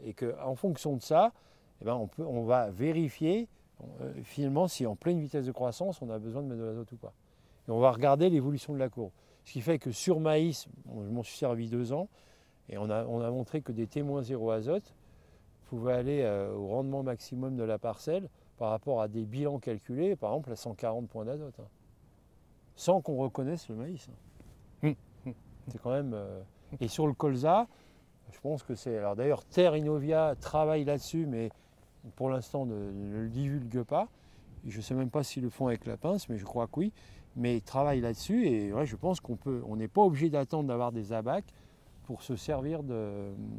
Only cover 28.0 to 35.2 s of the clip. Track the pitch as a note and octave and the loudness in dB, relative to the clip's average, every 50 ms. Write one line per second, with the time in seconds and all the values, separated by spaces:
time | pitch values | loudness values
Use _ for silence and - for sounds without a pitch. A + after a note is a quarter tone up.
28 | - _ _ - - - - - - C3+ D#3 C3+ - - B2+ G#2 - B2+ A#2 G#2+ | -20 _ _ -20 -20 -20 -20 -8 -4 -4 -4 -4 -4 -6 -8 -6 -4 -4 -2 0
29 | G2+ G2+ G2+ G#2 B2+ C#3+ D3 - - - - F3+ F3+ F3 D3+ D#3 D3+ D3+ D3+ D3 | 0 0 0 2 2 2 2 2 -2 0 4 6 6 6 6 4 2 2 0 0
30 | C3+ D3+ D#3+ D#3 D#3+ D#3 C3+ A#2+ - - - D3+ D#3 D3+ D#3+ D#3 D3 C#3 C#3+ C3+ | 2 2 4 4 4 4 2 -2 -4 0 2 4 4 4 4 2 2 2 0 0
31 | - - - E3 E3 D3 B2 A2+ A2+ A2 - - - - _ _ - _ _ - | -2 -2 -2 -2 0 0 0 -2 -2 -4 -6 -10 -20 -20 _ _ -20 _ _ -20
32 | - A#2+ - - C3 C3 C3 B2+ A#2+ - - C#3+ C3+ B2 A2 G#2 G2+ G2+ G2 G2 | -18 -18 -6 -2 -2 0 0 -2 -4 -4 -4 -4 -2 -2 -4 -4 -4 -6 -6 -6
33 | G2+ G2+ G2+ A2 A2+ A2+ A2+ B2+ C#3+ C#3 C#3 D3 B2 A#2 A2+ B2+ A#2 - C#3+ D#3+ | -6 -6 -4 -4 -4 -4 -2 -2 -2 0 -2 -2 -4 -2 -2 -2 -2 2 0 0
34 | G#3+ A#3+ - - - - - - - - - - - B2+ G2+ A2+ G#2 - C3 C3 | 0 0 -6 -18 -20 -20 -20 -20 -20 -20 -20 -14 -12 -10 -8 -8 -6 -2 -2 -2
35 | C3 B2 - D3+ | -2 0 0 -2